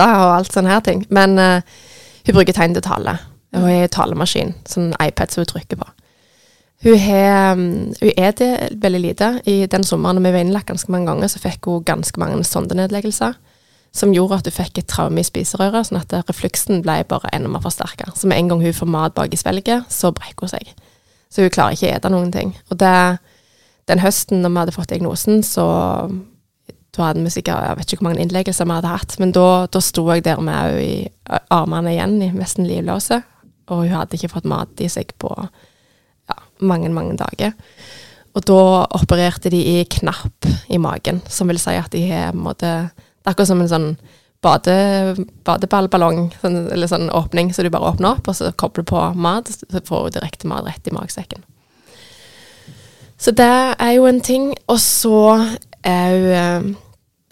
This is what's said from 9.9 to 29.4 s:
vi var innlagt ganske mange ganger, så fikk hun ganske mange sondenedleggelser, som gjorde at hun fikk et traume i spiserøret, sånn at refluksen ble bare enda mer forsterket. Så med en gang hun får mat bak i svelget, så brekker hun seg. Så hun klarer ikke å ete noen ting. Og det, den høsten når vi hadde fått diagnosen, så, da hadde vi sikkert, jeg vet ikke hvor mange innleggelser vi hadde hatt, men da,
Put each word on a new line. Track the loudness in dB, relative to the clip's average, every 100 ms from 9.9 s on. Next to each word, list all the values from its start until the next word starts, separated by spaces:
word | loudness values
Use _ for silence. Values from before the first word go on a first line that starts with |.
| 0 2 2
vi | 2
var | 2
innlagt | 2 -2 -4
ganske | -8 -4
mange | -2 -2
ganger, | -2 -2
så | -4
fikk | -6 -6 -4
hun | -4
ganske | -2 -4 -4 -4
mange | -4 -2 -2
sondenedleggelser, | -2 -2 -2 -2 -2 -4 -2 -4 -4 _ _ _ _ _
som | 0 4
gjorde | 4 4 0
at | -2
hun | -6 -6
fikk | -6
et | -6
traume | -2 -2 0
i |
spiserøret, | -2 -4 -4 0 0 0 -2
sånn | -4
at | -4 -4 -4
refluksen | -4 -4 -4 0 0
ble | 0 -2 -2
bare | -4 -4
enda | -6 -4
mer | -4
forsterket. | -6 -6 -8 -8 -10 -2
Så | 0
med | 2
en | 2
gang | 2
hun | 0
får | 0 -2
mat | -2 -2 -2
bak | -4
i | -4
svelget, | -4 -4 -2 -2 -4
så | -2 -2
brekker | -2 -12 -10
hun | -8
seg. | -8 -12 -20 _ _ _ _ _
Så | 0
hun | 2
klarer | 4 0
ikke | 0 -2
å | -2
ete | 0
noen | 0 0
ting. | -4 -6 -8 -10
Og | 0
det, | 4 4 2 0 _ _ _ _ _ _ 0
den | 2
høsten | 2 0 0 0
når | 2
vi | 0
hadde | -2 -4
fått | -6
diagnosen, | -4 -4 -2 2 2
så, | 2 0 0 2 0 -2 -4 -8 -12 _ _ _ -20 -20 _
da | -4 -2
hadde | 0
vi | -2
sikkert, | -4 -4 -4 -4
jeg | -6
vet | -6
ikke | -4
hvor | -2
mange | -2
innleggelser | -2 -2 -2 -2 -2
vi | -2
hadde | -4
hatt, | -6 -8 -2
men | 2
da, | 4